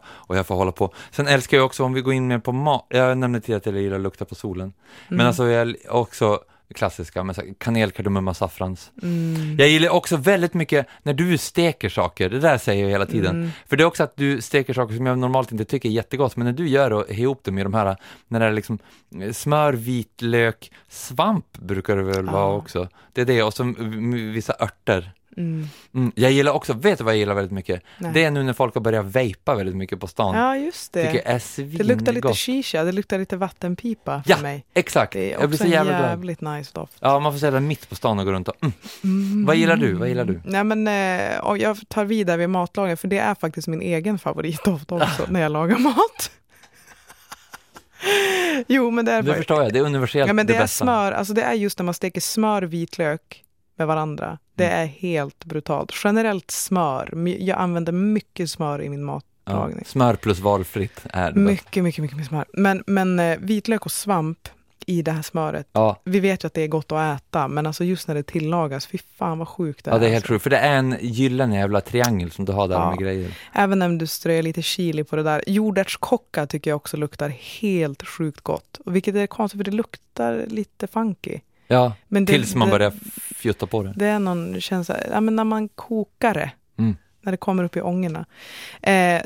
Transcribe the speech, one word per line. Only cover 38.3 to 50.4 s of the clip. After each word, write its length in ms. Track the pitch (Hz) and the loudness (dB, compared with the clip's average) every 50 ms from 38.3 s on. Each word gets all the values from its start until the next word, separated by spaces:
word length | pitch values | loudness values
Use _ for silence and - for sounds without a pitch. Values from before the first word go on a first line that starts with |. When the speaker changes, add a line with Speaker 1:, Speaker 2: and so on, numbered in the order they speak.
Speaker 1:
runt 160 | 95 92 90 - | 0 -2 -2 -6
och, 80 | 98 - | -6 -2
mm. 120 | - 147 104 - - - - - - | -2 -2 -2 -4 -10 -20 -14 -4 -2
Speaker 2:
Mm. 420 | 196 190 196 196 196 202 208 208 | 0 0 0 0 0 0 0 2
Speaker 1:
Vad 100 | 196 160 | 4 4
gillar 200 | 165 165 165 165 | 4 4 4 4
du? 180 | - - 117 95 | 4 4 2 0
Vad 140 | 90 113 123 | 0 0 -2
gillar 180 | 123 123 123 | 0 0 0
du? 160 | 110 92 85 82 | -2 -2 -4 -4
Speaker 2:
Nej, 180 | - 190 196 208 | -4 -2 0 0
men, 240 | 214 220 220 214 214 | 0 0 0 0 0
eh, 520 | 208 202 196 185 185 185 - - - - | 0 0 0 0 0 -2 -2 -2 -2 -4
och 180 | - - 208 202 | -2 -2 -2 0
jag 200 | 214 214 214 208 - - | 0 -2 -2 -2 -6 -8
tar 160 | - 220 208 | -4 -2 -2
vid 220 | 202 226 220 202 175 | 0 0 0 2 0
där 100 | 170 170 | 0 0
vid 120 | 175 175 | 0 0
matlagningen, 480 | 190 185 175 175 - - 196 185 170 165 | 0 0 -2 -2 -2 -2 -2 -2 -2 -2
för 100 | - 190 | -2 -2
det 100 | 196 196 | 0 0
är 180 | 208 214 202 | 0 0 -2
faktiskt 320 | - - 160 156 - 156 - | -2 -4 -6 -4 -4 -6 -6
min 140 | 160 165 | -6 -4
egen 380 | 190 185 170 160 160 208 214 175 | -2 -2 -2 -2 0 -2 -2 -2
favoritdoft 720 | - - 143 156 160 156 160 151 - 208 180 147 147 - | -2 -4 -4 -4 -4 -4 -4 0 0 0 0 0 -4 -4
också 340 | 180 170 156 - 160 - - | -2 0 0 0 0 -2 -4
Speaker 1:
<laughs> 40 | - | -2
Speaker 2:
när 120 | 185 185 | 0 0
jag 100 | 160 156 | 0 0
lagar 260 | 151 151 160 170 226 247 | 0 0 2 2 2 4
mat. 540 | 247 294 233 247 427 453 - - - - - | 4 2 4 4 2 2 0 -6 -12 -12 -12
<laughs> 60 | _ _ _ _ _ _ - _ _ _ - - _ _ - - _ _ - - - _ _ - - _ _ - - _ _ _ - - 381 403 403 403 392 381 370 359 349 311 277 240 - | _ _ _ _ _ _ -20 _ _ _ -20 -20 _ _ -20 -20 _ _ -20 -20 -20 _ _ -20 -20 _ _ -20 -20 _ _ _ -6 -2 0 2 2 2 2 0 0 0 0 0 -2 0 2
Jo, 240 | 247 269 254 240 | 2 2 4 2
men 140 | 233 233 233 | 2 2 2
det 60 | 226 | 2
är 100 | 233 220 | 2 2
Speaker 1:
Nu 60 | - 139 | 2 2
Speaker 2:
faktiskt 100 | 151 - | 0 0
Speaker 1:
förstår 260 | 160 - 160 151 139 | 0 2 2 2 4
jag, 100 | 110 104 | 4 4
det 60 | 127 | 2
är 40 | 143 | 2
universellt 440 | 147 143 135 127 120 - 143 139 196 | 2 2 0 0 0 2 2 2 4
Speaker 2:
Ja, 60 | 208 | 4
men 140 | 214 | 2